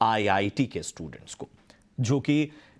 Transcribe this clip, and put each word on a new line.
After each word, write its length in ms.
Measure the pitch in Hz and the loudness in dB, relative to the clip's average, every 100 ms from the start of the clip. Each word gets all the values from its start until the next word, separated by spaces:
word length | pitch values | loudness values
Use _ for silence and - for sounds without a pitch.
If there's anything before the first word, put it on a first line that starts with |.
आईआईटी 640 | 113 110 101 98 101 - 123 | 2 4 2 2 2 0 -2
के 180 | 87 | -2
स्टूडेंट्स 500 | 76 - 80 - - | -10 -12 -14 -14 -18
को, 160 | - - _ _ _ _ - | -16 -16 _ _ _ _ -4
जो 200 | 113 139 | 0 0
कि 300 | 135 147 147 - - | 2 0 0 -6 -20